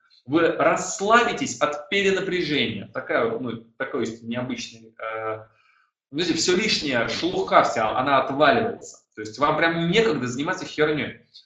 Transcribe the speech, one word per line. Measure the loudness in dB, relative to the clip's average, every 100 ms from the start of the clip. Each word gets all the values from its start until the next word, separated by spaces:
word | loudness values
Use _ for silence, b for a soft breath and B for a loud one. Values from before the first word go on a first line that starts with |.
| b b
Вы | -2 2 2
расслабитесь | 4 2 2 -2 -4 4 4 4 0 -4 -2
от | -2 -2 -2
перенапряжения. | 0 2 2 0 -2 -2 0 -2 -4 -8
Такая, | -10 -2 0 0
ну, | -2 -6 -8 -12 _
такой | -6 -4
есть | -4 -6
необычный, | -8 -6 -6 -8 -10 -14 -20 -14
э, | -10 -8 -6 -8 b b b b b _ _
знаете, | -4 -2
всё | 0 2
лишнее, | 2 2 -2 0 0 0
шелуха | -2 -2 -2 2 4
вся, | 4 2 0 0
она | 2 2
отваливается. | 2 4 4 4 0 -4 -12 -20 _ -14
То |
есть | -12 -2
вам | 0 2
прям | 2 2 2
некогда | 2 2 0 -2
заниматься | -4 -4 -4
хернёй. | -6 -2 0 0 -4 -8 B B